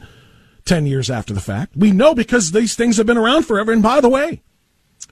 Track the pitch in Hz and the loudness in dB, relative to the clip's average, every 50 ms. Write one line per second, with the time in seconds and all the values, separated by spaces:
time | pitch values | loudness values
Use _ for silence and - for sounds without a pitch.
0 | - - - _ _ _ _ _ _ _ _ _ - - 180 160 147 139 135 135 | -2 -12 -20 _ _ _ _ _ _ _ _ _ -4 -2 -2 -2 -2 -2 -4 -4
1 | 120 131 127 110 101 - 104 95 - - 98 110 180 - - 143 208 214 190 190 | -4 -4 -6 -6 -6 -6 -8 -8 -6 -6 -6 -6 -6 -6 -2 0 2 2 4 4
2 | 269 311 311 240 220 - 240 240 185 156 180 254 240 202 - - 233 240 214 226 | 4 2 2 0 -2 0 0 -2 -2 0 -2 -2 -2 -2 -2 -2 0 0 0 0
3 | 214 226 240 233 220 240 277 320 - - 214 196 214 226 226 226 202 220 262 302 | 2 2 2 2 2 2 2 0 0 0 -2 -2 0 0 2 2 2 2 2 4
4 | 262 233 262 269 294 330 - - _ _ _ _ _ _ _ _ _ _ _ - | 4 2 2 2 -2 -4 -6 -10 _ _ _ _ _ _ _ _ _ _ _ -20
5 | - - | -20 -10